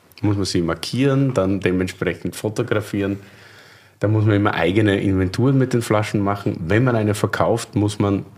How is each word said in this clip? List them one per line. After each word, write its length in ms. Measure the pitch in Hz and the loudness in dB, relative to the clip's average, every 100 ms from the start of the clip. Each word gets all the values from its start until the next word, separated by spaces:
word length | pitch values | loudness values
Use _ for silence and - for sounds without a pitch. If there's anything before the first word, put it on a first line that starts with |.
| _ - | _ -4
muss 160 | 104 101 | -2 -2
man 80 | |
sie 160 | 92 92 | -2 -2
markieren, 720 | 82 80 - 120 139 135 135 | -2 -4 -4 -2 2 2 2
dann 260 | 95 95 98 | 0 0 0
dementsprechend 760 | 95 92 92 - 85 85 90 - | 0 0 -2 -4 -6 -4 -8 -6
fotografieren. 840 | 107 104 117 107 101 104 98 101 - - - - - - _ _ | -4 -4 -2 -4 -2 -4 -4 -6 -10 -20 -20 -20 -20 -20 _ _
Da 80 | 104 | 0
muss 160 | 107 | 2
man 100 | 107 | 2
immer 200 | 101 101 | 2 2
eigene 460 | - 85 101 107 98 | 0 2 2 2 2
Inventuren 560 | 98 95 92 107 127 135 | 0 0 0 2 2 2
mit 140 | 127 | 2
den 100 | 120 | 0
Flaschen 380 | - 107 107 107 | 0 0 0 -2
machen. 360 | 98 101 104 - 82 | -2 -2 -4 -4 0
Wenn 160 | 107 | 2
man 120 | 131 113 | 2 2
eine 180 | 104 | 0
verkauft, 640 | 101 - - 87 117 - 101 | 0 -2 0 0 0 -2 -2
muss 220 | 104 - | 0 0
man 240 | 101 98 - | 0 0 -4